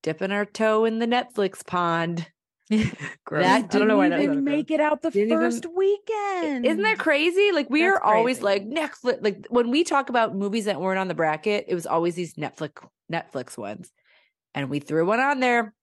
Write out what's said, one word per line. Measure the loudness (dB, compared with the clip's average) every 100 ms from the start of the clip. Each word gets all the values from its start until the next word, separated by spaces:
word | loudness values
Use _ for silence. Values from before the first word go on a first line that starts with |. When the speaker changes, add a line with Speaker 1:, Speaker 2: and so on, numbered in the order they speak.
Speaker 1:
dipping | -6 -4 -2
our | -2
toe | -4 0 2 2
in | 2 0
the | 0
Netflix | 0 -2 -2 -2 -4 -6
pond. | -2 0 0 -2 -4 -8 _ _
Speaker 2:
<laughs> | _ _ 0 0 -4 -14 -14
Gross. | -6 2
Speaker 1:
That | 4 4 2
Speaker 2:
I | 2
don't | 4
know | 4
why | 4
Speaker 3:
didn't | 2
Speaker 2:
that |
Speaker 3:
even | 0 0
Speaker 2:
was |
Speaker 3:
make | 0 -2 0
it | 0
out | 0 0
the | -2
Speaker 1:
Didn't | 0 2
even | 2
Speaker 3:
first | 2 -2 -6
weekend. | 0 0 0 -2 -4 -4 -4 -4 0 0
Speaker 1:
Isn't | 2
that | 0 0
crazy? | 2 2 2 2 2
Like, | 2 0
we | 2
Speaker 3:
That's | 4 4
Speaker 1:
are |
always | 4 4 2 0
Speaker 3:
crazy. |
Speaker 1:
like, | 0 0 -2
Netflix, | -4 -6 -4 -4 0
like, | -2 -2 0
when | 0 2
we | 0
talk | 2 0 0
about | 0 0
movies | -2 -2 -2 -2
that | -2
weren't | -2 -2
on | -2
the |
bracket, | -2 -2 -2 -2 -2 -2
it |
was | -6 -2
always | -2 0
these | -4 -10
Netflix, | -8 -10 -8 -12 -12 -20 _ -8
Netflix | -8 -8 -10 -10 -12
ones. | -12 -12 -16 _ _ _ _ _ _
And | -8 -6
we | -6
threw | -2 0 2
one | 2
on | 0 2
there. | 2 2 -2 _